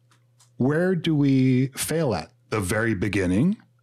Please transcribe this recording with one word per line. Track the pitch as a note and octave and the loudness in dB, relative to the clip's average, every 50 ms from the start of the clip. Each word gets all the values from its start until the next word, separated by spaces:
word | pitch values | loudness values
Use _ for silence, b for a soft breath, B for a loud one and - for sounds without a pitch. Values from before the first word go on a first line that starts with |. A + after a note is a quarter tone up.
| _ _ _ _ _ _ _ _ _ _ _ | _ _ _ _ _ _ _ _ _ _ _
where | - B2 C3+ D3+ E3 F3+ F#3 F#3+ | -2 -2 0 0 0 0 0 0
do | D#3+ - E3 D#3 | -2 0 0 0
we | C#3+ C#3+ C#3 C3+ C3 C3 C3 B2+ B2+ C3+ | 2 2 4 4 4 4 4 2 2 0
fail | C3 - - - - D3+ E3 D#3+ B2+ G2+ | -2 -4 -8 -8 -4 -4 -2 -2 -2 -2
at? | - - - _ _ _ - | -4 -6 -12 _ _ _ -6
The | A2 A2 | -4 -4
very | G2 F2+ A2 G#2+ A#2 A2+ A2 | -2 -2 -2 -2 0 -2 -2
beginning? | F2+ A2 G#2 F#2 G2+ F#2 F2 F#2 G#2 D3+ F#3 G#3+ - - _ _ _ | -2 -2 -2 -2 -2 -2 0 0 2 2 0 -2 -4 -10 _ _ _